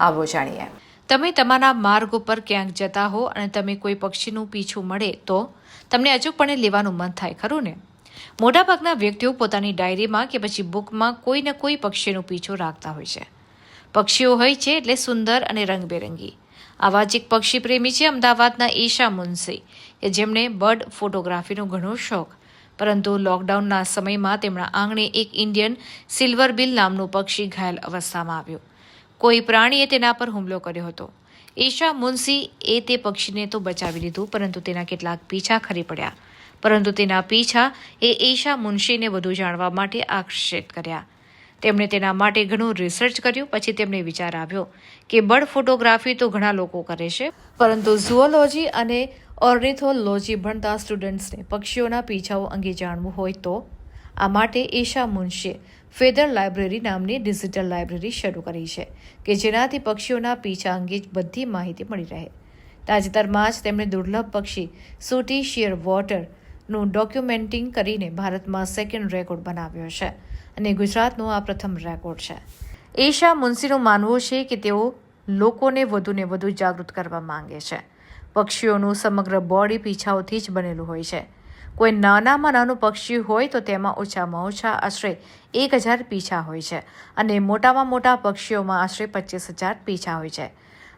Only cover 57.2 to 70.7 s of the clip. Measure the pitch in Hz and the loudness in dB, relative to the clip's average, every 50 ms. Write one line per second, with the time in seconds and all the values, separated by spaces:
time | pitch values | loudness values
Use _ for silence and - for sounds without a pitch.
57.2 | 214 208 196 202 - 185 - 196 185 180 180 175 175 170 175 170 170 226 - - | -2 -2 -4 -2 -4 -6 -4 -4 -2 -2 -2 -4 -4 -6 -6 -8 -8 -8 -8 -4
58.2 | - 190 180 170 170 - 165 165 165 165 - - - - - - - - - - | -4 -6 -6 -6 -8 -10 -8 -8 -8 -10 -10 -12 -12 -14 -14 -20 -20 -20 -20 -10
59.2 | - 208 202 196 214 220 214 233 254 262 277 277 269 220 214 208 - - 247 240 | -2 -2 0 2 2 2 2 2 2 0 -2 -4 -4 -4 -4 -4 -2 -4 -4 -2
60.2 | 233 240 240 240 233 202 185 180 - 190 180 185 180 175 190 202 196 - 180 185 | -2 -2 -4 -4 -4 -6 -6 -4 -4 -4 -4 -4 -4 -6 -6 -8 -8 -6 -4 -4
61.2 | 175 175 - 240 262 240 208 180 180 180 170 - 190 202 214 190 165 165 - 160 | -4 -4 -6 -8 -6 -6 -4 -6 -6 -6 -8 -10 -10 -10 -8 -10 -10 -10 -12 -14
62.2 | 165 - - - - - - - - - - - - - 214 208 196 196 190 214 | -14 -14 -16 -20 -20 -20 -20 -20 -20 -20 -20 -10 -2 0 2 2 2 2 2 2
63.2 | 208 202 202 202 208 220 226 - - 208 208 208 208 202 190 190 180 185 202 220 | 2 4 4 2 2 2 0 -2 -4 -4 -2 -2 -2 -2 -2 -2 -2 -2 -2 -2
64.2 | 226 220 - 208 196 - - 196 175 170 - - - - - - - - 254 254 | -2 -2 -4 -4 -4 -4 -6 -8 -8 -10 -10 -18 -20 -20 -20 -14 -6 -2 -2 -2
65.2 | 233 226 269 277 269 269 - 233 220 202 190 170 160 185 190 196 196 196 208 180 | 0 0 -2 -2 -2 -4 -2 -2 -2 0 -2 -2 -2 0 0 0 0 0 -2 -4
66.2 | 170 - - - _ - - - - - 214 214 202 196 180 214 220 214 - 262 | -4 -6 -14 -20 _ -20 -20 -18 -10 -6 -4 -2 -2 0 2 0 0 0 -2 -4
67.2 | 254 247 233 220 220 208 240 233 240 247 247 240 190 202 214 202 185 165 165 180 | -2 -2 -2 -2 -4 -4 -6 -6 -6 -4 -2 -2 -2 -2 -2 -4 -4 -6 -6 -6
68.2 | 196 190 185 190 190 196 190 190 190 185 - 214 214 208 - 220 208 185 180 185 | -4 -4 -4 -6 -6 -6 -4 -4 -4 -4 -4 -6 -6 -6 -6 -6 -4 -4 -4 -4
69.2 | 180 180 175 170 175 185 175 170 165 156 - 165 165 160 160 - 190 - - - | -4 -6 -8 -8 -8 -8 -8 -8 -10 -10 -10 -12 -12 -10 -8 -8 -8 -8 -8 -10
70.2 | - - - - - - - - 208 208 | -14 -12 -12 -12 -14 -12 -8 -4 -2 0